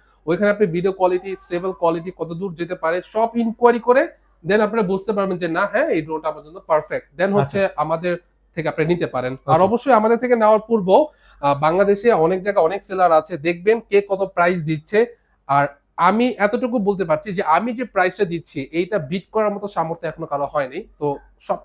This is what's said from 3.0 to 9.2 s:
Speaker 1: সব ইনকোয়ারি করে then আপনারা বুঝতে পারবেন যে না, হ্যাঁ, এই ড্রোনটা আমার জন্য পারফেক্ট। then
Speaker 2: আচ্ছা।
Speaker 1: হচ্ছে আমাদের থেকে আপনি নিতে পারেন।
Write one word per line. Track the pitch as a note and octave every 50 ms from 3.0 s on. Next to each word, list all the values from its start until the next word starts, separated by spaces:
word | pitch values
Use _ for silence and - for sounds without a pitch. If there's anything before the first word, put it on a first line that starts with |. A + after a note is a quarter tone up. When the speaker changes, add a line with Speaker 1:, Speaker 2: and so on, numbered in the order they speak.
| -
Speaker 1:
সব | - - A3 A3+ A3+ A#3
ইনকোয়ারি | A#3 A3+ A3+ A3 - A#3+ A#3+ A#3+ A#3
করে | A3+ B3 B3 C4+ E4+ - - _ _ _ _ _ E3+
then | D#3+ G3+ G#3+
আপনারা | G#3+ G3+ A3 A3+
বুঝতে | G3+ F3 F#3+ F#3+ - -
পারবেন | G3+ G3+ G3 F#3+ F3+
যে | E3+ F3+ E3
না, | D#3+ F3 G3+
হ্যাঁ, | G3 G3+ A#3+ D#4 D#4+
এই | G#3 D#3+
ড্রোনটা | D3+ D#3+ D#3 D#3 D#3+ D#3
আমার | D3+ D3 D3
জন্য | D3+ E3+ G3 -
পারফেক্ট। | - D#3+ D3+ D3+ - D3+ B2 - _ C#3+
then | D3+ F3+
Speaker 2:
আচ্ছা। | G3+ G3+ G3+
Speaker 1:
হচ্ছে | C3+ - - G3 F#3+ - -
আমাদের | - D3+ D#3+ E3 E3 F3 F3+ F3 E3+ _ _ _ _ _ _ -
থেকে | E3+ D#3 D3+
আপনি | - D#3+ D#3
নিতে | D#3+ F3 F3 E3
পারেন। | B2 - B2+